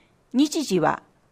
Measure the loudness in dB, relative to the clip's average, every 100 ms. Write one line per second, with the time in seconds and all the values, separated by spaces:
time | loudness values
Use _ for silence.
0 | _ _ _ 0 0 -2 -2 0 0 -2
1 | _ _ _